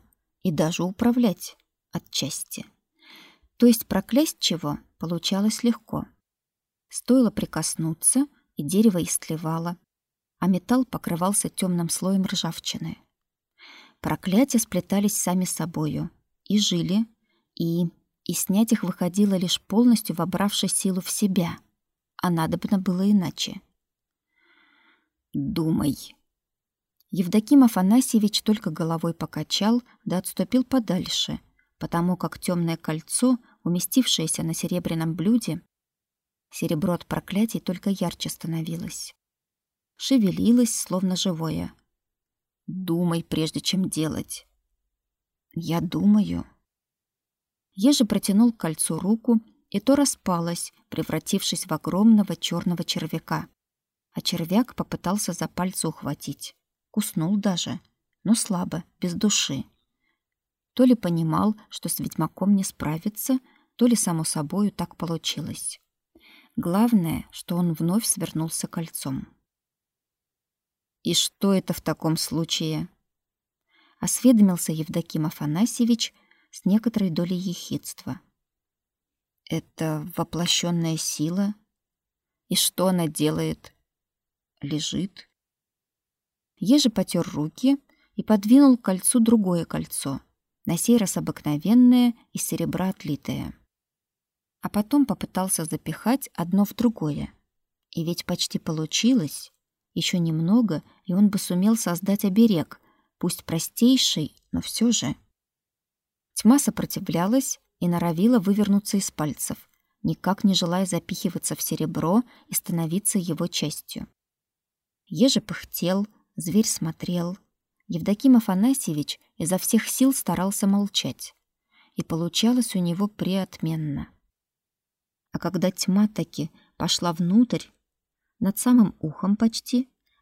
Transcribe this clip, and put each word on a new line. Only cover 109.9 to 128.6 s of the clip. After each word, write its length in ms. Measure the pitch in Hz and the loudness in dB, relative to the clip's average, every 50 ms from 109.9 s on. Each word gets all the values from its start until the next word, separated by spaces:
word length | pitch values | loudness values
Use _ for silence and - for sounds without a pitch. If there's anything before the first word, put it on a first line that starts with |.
| _ _ | _ _
никак 400 | - 165 160 - - 180 190 - | -4 -4 -4 -2 -2 -2 0 2
не 120 | - 196 190 | 2 2 2
желая 320 | - 185 165 175 185 190 | 2 0 0 0 0 0
запихиваться 680 | 180 208 165 - - 180 - - 190 - - - - 160 | 0 -2 -4 -4 -6 -8 -4 -4 -4 -4 -4 -6 -6 -6
в 60 | - | -6
серебро 640 | - - - - 156 160 160 135 - 160 190 240 254 - - _ _ | -6 -4 -4 -4 -4 -4 -2 -2 0 2 2 2 2 0 -6 _ _
и 80 | - 190 | -8 -8
становиться 640 | - - - 175 170 165 156 165 202 - - - 202 | -8 -6 -4 -2 -2 -2 -2 -2 -4 -2 -2 -2 -2
его 280 | 170 185 156 156 170 | -2 -2 -4 -4 -4
частью. 600 | 175 - - 160 151 - - - - - - - - _ _ _ _ _ _ _ _ _ _ _ _ _ _ _ _ _ _ _ | -4 -4 -4 -4 -4 -6 -8 -12 -14 -14 -14 -14 -14 _ _ _ _ _ _ _ _ _ _ _ _ _ _ _ _ _ _ _
Ежи 360 | - 170 156 233 277 - - | -6 0 4 4 4 4 2
пыхтел, 640 | - - 160 - - - - - - 170 190 196 208 - _ _ _ _ _ | -2 -4 -10 -12 -12 -12 -8 -4 -2 0 0 0 -2 -4 _ _ _ _ _
зверь 320 | - 160 175 160 208 226 | -10 -4 0 2 2 2
смотрел. 720 | - - - 170 160 165 - - - 175 175 170 175 185 - _ _ _ _ _ _ _ _ _ - | 2 0 -4 -4 -6 -6 -8 -6 -6 -4 -4 -4 -4 -8 -10 _ _ _ _ _ _ _ _ _ -8
Евдоким 480 | 175 165 - - 208 - - 269 254 | -8 -4 -2 0 0 4 6 8 8
Афанасьевич 840 | 233 - - 185 185 208 254 269 - - - 156 147 143 - - - _ _ _ | 8 6 4 2 2 4 2 2 0 -2 -4 -4 -4 -4 -6 -8 -12 _ _ _
изо 220 | - 175 151 185 185 | -6 -4 -2 -2 -2
всех 280 | - - - 220 - | 0 2 2 2 2
сил 280 | - - - 254 269 269 | 2 0 2 2 2 2
старался 520 | - - - 170 165 180 196 196 - - | 0 -2 -2 -2 0 0 -2 -2 0 2
молчать. 680 | 196 196 202 202 202 - - - - - - - - - _ _ _ _ _ _ _ _ _ _ _ _ | 2 2 2 0 0 -2 -4 -4 -6 -8 -10 -14 -20 -20 _ _ _ _ _ _ _ _ _ _ _ _
И 80 | - | -8
получалось 720 | 165 - 165 160 170 170 - - 214 226 254 254 226 - - | -6 -4 -4 -4 -4 -2 -2 0 2 2 4 2 0 0 -2
у 40 | 190 | -2
него 280 | 175 170 170 180 202 | -2 0 0 -2 -2
преотменно. 1040 | 208 - - 208 180 190 196 185 - - - - 160 160 160 156 151 139 151 156 - _ _ _ _ _ _ _ _ _ _ _ _ _ _ _ _ _ _ _ _ _ _ _ _ | -4 -4 -4 -4 -2 -2 -2 -4 -6 -8 -6 -6 -4 -4 -4 -4 -4 -4 -6 -8 -12 _ _ _ _ _ _ _ _ _ _ _ _ _ _ _ _ _ _ _ _ _ _ _ _
А 60 | - - | -8 -6
когда 320 | - 170 185 180 170 185 | -6 -4 -4 -2 -2 -2
тьма 380 | - - - - 185 202 214 208 | -2 -2 -2 0 2 2 2 2
таки 420 | - - 160 - - - 143 - _ _ _ _ _ | 0 -4 -8 -6 -6 -10 -10 -10 _ _ _ _ _
пошла 360 | - - 180 - - 180 175 | -6 -4 -2 -2 -2 -2 -2
внутрь, 540 | 170 160 180 170 190 226 247 - - 156 - - _ _ _ _ _ _ _ _ _ _ _ _ _ - | -2 0 0 4 4 4 4 4 2 -4 -6 -8 _ _ _ _ _ _ _ _ _ _ _ _ _ -4
над 180 | - 190 - | -2 -2 -2
самым 360 | - | 0